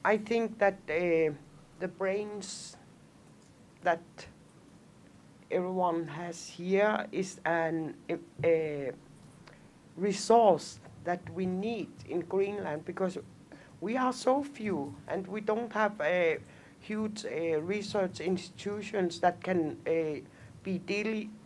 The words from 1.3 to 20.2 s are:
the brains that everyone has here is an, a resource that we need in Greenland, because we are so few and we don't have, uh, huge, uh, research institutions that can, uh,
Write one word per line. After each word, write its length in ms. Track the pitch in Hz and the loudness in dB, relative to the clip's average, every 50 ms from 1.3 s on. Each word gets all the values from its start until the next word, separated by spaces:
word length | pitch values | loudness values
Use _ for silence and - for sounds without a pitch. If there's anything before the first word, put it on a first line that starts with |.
| 147 139 - - - - - - - - | 2 -2 -10 -18 -20 -20 -20 -20 -10 -8
the 80 | 185 | -8
brains 920 | 175 - - 190 190 196 208 208 208 208 208 190 - - - - - - - - - - - - - - - - - - - - - - - - - - - - | -6 -4 -2 -2 0 0 -2 -2 -6 -8 -10 -10 -10 -12 -12 -14 -16 -18 -20 -20 -20 -20 -20 -20 -20 -20 -20 -20 -20 -20 -20 -20 -20 -20 -20 -20 -20 -12 -2 0
that 440 | 175 165 165 - - - - - - - - - - - - - - - - - - - - - - - - - - - - - - | 0 0 0 -2 -10 -18 -18 -18 -18 -20 -20 -20 -20 -20 -20 -20 -20 -20 -20 -20 -20 -20 -20 -20 -20 -20 -20 -20 -20 -20 -20 -6 -2
everyone 560 | - 180 180 185 185 185 180 175 165 170 165 | -2 0 0 0 0 2 2 2 2 0 -2
has 400 | 147 143 160 175 175 165 - - | -4 -8 -8 -8 -8 -10 -10 -12
here 580 | - - - 175 185 190 196 208 214 214 - - - | -14 -10 -6 0 2 4 6 6 4 4 2 0 -2
is 280 | - 180 190 190 - - - | -2 -4 -4 -4 -4 -2 0
an, 500 | 160 170 165 165 160 165 160 160 151 - - - - 170 165 - - - - 139 | 2 2 2 2 2 0 0 -2 -4 -6 -8 -6 -6 -6 -6 -6 -10 -6 0 4
a 480 | 170 165 160 160 151 147 143 139 123 - - - - - - - - - - - - - - - - - - - - - | 4 4 4 2 0 -2 -4 -4 -6 -6 -8 -12 -20 -20 -20 -20 -20 -20 -20 -20 -20 -20 -20 -20 -20 -20 -20 -20 -16 -6
resource 840 | 165 185 208 190 202 - - 220 233 226 202 170 147 - - - - - - - - - | -2 0 0 0 2 6 8 8 10 10 8 8 6 4 -4 -14 -16 -18 -20 -18 -8 -4
that 180 | 175 175 175 - 170 165 | -4 -4 -4 -4 -8 -6
we 120 | 175 190 | -4 -2
need 440 | 185 185 185 202 226 233 214 165 - - - - | -2 -2 -2 -2 -2 -4 -4 -6 -8 -12 -14 -10
in 140 | - 156 175 | -6 -4 -4
Greenland, 640 | 170 170 190 196 196 202 208 202 190 160 151 156 - | -2 0 0 2 2 0 -2 -4 -4 -4 -6 -6 -6
because 320 | - 180 - 190 180 185 - - - - - - - - - - - - - | -8 -4 -2 -2 -2 -2 -6 -10 -14 -18 -20 -20 -20 -20 -20 -20 -20 -12 -8
we 160 | 165 208 233 | -4 -2 0
are 160 | 262 254 254 247 | 0 0 0 0
so 280 | - - 262 262 285 277 | 0 2 2 2 2 2
few 520 | 285 - - 214 208 180 147 139 - - - - | -4 -6 -6 -4 -2 -2 -2 -4 -6 -10 -12 -8
and 200 | - 156 190 185 | -6 -4 -4 -4
we 140 | 180 196 214 | -4 -6 -4
don't 300 | 208 - 214 226 240 220 - | 0 0 0 0 -2 -2 0
have, 260 | 208 214 208 214 - | 2 2 2 0 0
uh, 340 | 147 156 180 180 170 165 151 - - - - - - - - - | 0 2 2 4 4 4 2 0 -4 -10 -20 -20 -20 -20 -20 -14
huge, 460 | - - 214 214 220 214 214 - - | -10 -6 -4 -4 -4 -4 -4 -6 -8
uh, 360 | - - 156 170 165 160 151 | -6 -4 -2 0 0 0 0
research 580 | 160 175 202 208 208 - - 208 185 180 - - | 0 0 -2 -2 -2 -2 0 0 0 0 -2 -2
institutions 1000 | - 185 185 180 - - - - - 202 208 214 208 - 220 202 180 170 - - | 0 0 0 0 -2 -6 -12 -10 -6 -6 -6 -6 -6 -4 -2 0 0 0 2 2
that 220 | - 180 175 - - | 2 2 2 2 -2
can, 340 | 185 185 175 160 151 - - - | 0 0 0 0 0 -4 -4 -2
uh, 340 | - 165 165 160 156 151 123 | 0 0 0 0 -2 -4 -6